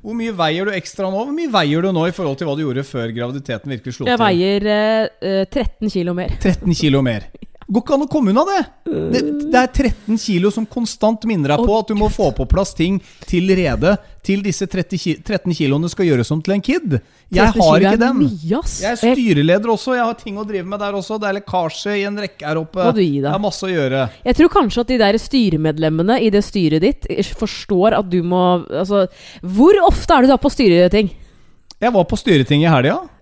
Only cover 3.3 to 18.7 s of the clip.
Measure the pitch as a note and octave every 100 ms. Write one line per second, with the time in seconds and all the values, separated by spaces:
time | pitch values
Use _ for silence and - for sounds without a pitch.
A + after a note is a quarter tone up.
3.3 | C#3 C#3 A2+ C#3+ B2+ B2+ A#2+ - A#3+ A3
4.3 | F3+ F#3 G3+ G#3 G#3 G#3+ A3 A3 _ F#3+
5.3 | F#3+ F#3+ C#4 A3 - G#3+ F#3+ F3 F3 -
6.3 | - G3 F3+ F#3 E3 D3+ C#3 C3 G#2+ -
7.3 | - - - - G3+ - C#4 D4 D4+ A3
8.3 | G#3+ F4 G4 C#4 _ - C#4 D#3+ - D4+
9.3 | D4 D4 B3 B3+ - B3+ - - A3 -
10.3 | F3+ G3 G#3 A3 - A#3 - G#3+ A3+ A3
11.3 | G3+ C#3+ D3 A#3 A3 G#3+ G#3 G#3+ - F3+
12.3 | - C3 F3 F#3+ - E3+ F#3+ - _ -
13.3 | F3+ F#3 F#3 E3 A#2 D#3 G3+ - - -
14.3 | G3 G3+ E3 F#3+ F#3+ E3 F#3 - D#3 -
15.3 | G3 - E3 C#3+ C#3 E3+ - F3+ C3 A#2
16.3 | D#3 D#3 G3+ F#3+ E4+ C#4+ C3+ - _ _
17.3 | F#3 G#3 A3+ E3+ D#3+ G3 A3+ A#3+ B3+ C#4+
18.3 | G3 D#3+ A#3 -